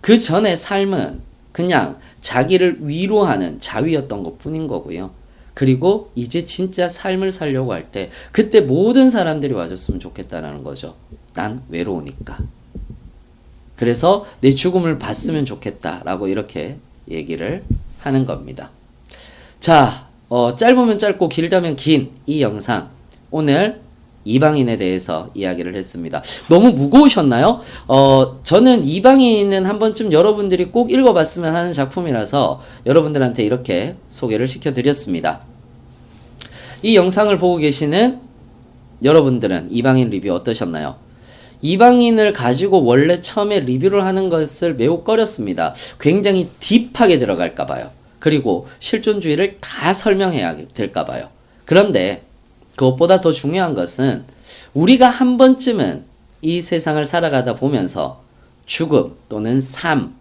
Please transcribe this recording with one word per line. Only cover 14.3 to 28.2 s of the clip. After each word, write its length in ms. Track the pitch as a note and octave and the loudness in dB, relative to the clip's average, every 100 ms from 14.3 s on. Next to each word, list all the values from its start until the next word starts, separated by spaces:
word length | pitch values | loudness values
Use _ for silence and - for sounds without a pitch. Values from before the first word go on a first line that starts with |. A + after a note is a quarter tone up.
| - | 0
내 140 | C3 C3+ | 2 2
죽음을 420 | F3+ F#3 E3+ C#3+ | 0 0 -2 -4
봤으면 480 | - A2 - D#3 C3 | -6 -8 -4 -4 -4
좋겠다"라고 840 | G#2 G2+ - D#2+ E2+ D#2+ F#2 G2 | -8 -12 -10 -10 -8 -8 -6 -4
이렇게 500 | G2+ G#2 - D#2+ C#3+ _ _ - | -6 -6 -10 -10 -14 _ _ -14
얘기를 540 | D#2+ D2+ D#2+ F2 F3+ - - - - | -12 -10 -8 -8 -8 -6 -6 -6 -12
하는 260 | C#3+ C3+ B2+ | -4 -2 -2
겁니다. 460 | C#2+ C2 C2 - _ _ _ _ - - - - _ | -8 -12 -18 -20 _ _ _ _ -20 -20 -20 -20 _
자, 480 | - D#3+ B2 G2+ - _ _ | 4 4 4 -2 -18 _ _
어, 260 | B2 A#2+ B2 | 0 0 2
짧으면 420 | A3+ B3+ A#3+ G#3 | 4 4 2 0
짧고 320 | G#3 G3 F3 | -2 0 -2
길다면 460 | - E3 F#3 E3+ C3+ | -2 0 0 -2 -4
긴 380 | D#3 D3+ C3 - - | 0 -2 -2 -12 -6
이 160 | D3+ | -2
영상, 480 | A#2+ G#2 G2 G#2 D2 - - - _ | -2 -4 -4 -4 -6 -20 -20 -20 _
오늘 520 | D#3 D3+ C#3+ G#3 - - _ _ _ G#2 | -4 0 2 0 -4 -20 _ _ _ -2
이방인에 520 | B2 D3+ D3+ B2 G#2 | 2 2 2 -2 -2
대해서 520 | F#2 F#2 F#2 D#2+ F2 | -2 -4 -4 -8 -8
이야기를 420 | - F#2+ F2 F2 G2 | -8 -6 -6 -8 -8
했습니다. 480 | F2+ F2 E2 D2 - - - | -10 -12 -8 -8 -8 -10 2
너무 240 | E3+ A#3+ | 6 6
무거우셨나요? 880 | D3+ C#3+ B3 D4 - C#3+ A#2+ E3+ B3 - - - | 4 4 6 6 4 2 4 2 0 -8 -18 2
어, 560 | C3 C#3 C3+ | 6 8 6